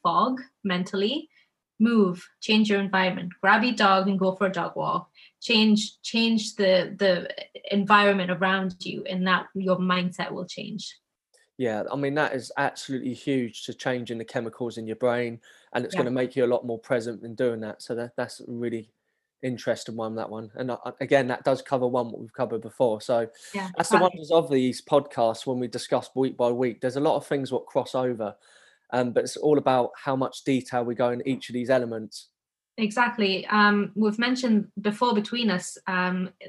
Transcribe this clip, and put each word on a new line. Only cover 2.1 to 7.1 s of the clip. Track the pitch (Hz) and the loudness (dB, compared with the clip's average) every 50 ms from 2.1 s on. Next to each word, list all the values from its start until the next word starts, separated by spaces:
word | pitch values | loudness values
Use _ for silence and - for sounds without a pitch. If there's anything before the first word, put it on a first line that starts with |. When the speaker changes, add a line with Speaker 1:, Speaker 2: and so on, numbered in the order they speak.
| 175 - - - _ - | 2 -4 -10 -20 _ -8
Speaker 1:
change | - - 220 214 214 208 | -2 2 4 4 4 4
your | 202 196 | 2 0
environment, | 196 190 202 190 185 180 - - 175 180 - - | 0 0 0 2 2 2 0 -2 -6 -10 -6 0
grab | - 190 214 226 240 | 4 4 4 4 4
your | 247 214 | 2 2
dog | 220 208 196 190 190 190 | 4 4 4 6 4 4
and | 202 196 185 | 2 2 2
go | 190 185 185 | 2 0 0
for | - 202 | 0 0
a | 185 | 0
dog | 180 175 165 - - | 0 -2 -4 -4 -4
walk. | - 156 160 170 - - _ _ - - - _ - | -4 -4 -2 -4 -4 -6 _ _ -20 -20 -20 _ -8
Change, | - - 233 220 214 214 208 214 214 - - _ | -2 2 4 4 6 6 6 4 2 -2 -8 _
change | - - - 226 226 226 226 214 208 - - | -10 -4 -2 0 2 2 2 0 -2 -4 -2
the, | - 196 185 185 180 170 - 202 - | 0 4 4 4 4 2 0 -2 0
the | 202 190 | 2 2